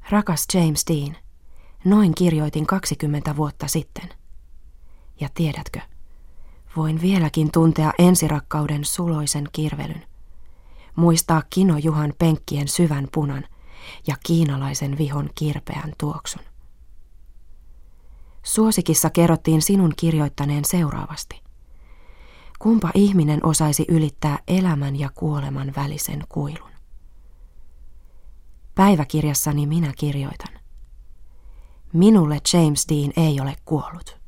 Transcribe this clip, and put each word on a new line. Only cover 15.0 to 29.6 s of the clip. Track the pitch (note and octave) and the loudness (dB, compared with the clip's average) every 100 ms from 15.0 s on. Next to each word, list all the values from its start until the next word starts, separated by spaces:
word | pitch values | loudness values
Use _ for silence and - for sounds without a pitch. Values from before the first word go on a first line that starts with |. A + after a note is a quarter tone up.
| D3 D3 C#3+ - | -2 -2 -6 -4
kirpeän | D3+ D3 - C#3+ D#3 D3 | -4 -4 -6 -10 -10 -6
tuoksun. | D3 D3+ - - - - - - - - - - - - - - - - - - - - - - | -6 -6 -10 -12 -14 -20 -20 -20 -20 -20 -20 -20 -20 -20 -20 -20 -20 -20 -20 -20 -20 -20 -20 -16
Suosikissa | - - A3 G#3+ E3+ D#3+ D#3+ | -4 2 4 2 2 2 2
kerrottiin | E3 E3+ D#3+ - D#3+ | 4 4 4 4 2
sinun | D#3 G3 F3 D3 | 4 4 4 2
kirjoittaneen | E3 D#3+ D3 - C#3+ D3 C#3+ | 0 0 0 -2 -4 -2 0
seuraavasti. | F3+ D#3 C#3 - D#3 - - - - - - - - - - - - - - | 0 0 -2 -8 -10 -14 -16 -20 -20 -20 -20 -20 -20 -20 -20 -20 -20 -20 -4
Kumpa | G#3+ A3+ E3+ | 2 2 2
ihminen | F#3 G3+ G3 D3+ D3+ - | 4 4 6 4 2 2
osaisi | D#3 D#3 D3 D#3 | 2 0 0 2
ylittää | E3 D#3 - D#3 C#3+ - | 2 2 -2 -2 -4 0
elämän | F#3 F#3 D3+ C#3 C#3 | 0 2 0 -2 -4
ja | C#3 - | -6 -4
kuoleman | D#3 D3 C#3 C#3 C3+ C#3 | -4 -2 -4 -6 -6 -6
välisen | C#3+ D3 - D3 D3+ | -6 -6 -8 -8 -8
kuilun? | - D3 D#3 - - - - - - - - - - - - - - - - - - - - - - | -6 -6 -8 -16 -20 -20 -20 -20 -20 -20 -20 -20 -20 -20 -20 -20 -20 -20 -20 -20 -20 -20 -20 -14 4
Päiväkirjassani | G3 F#3 C#3+ D#3 D3+ C#3 - D3 | 6 6 2 0 0 -2 -2 -2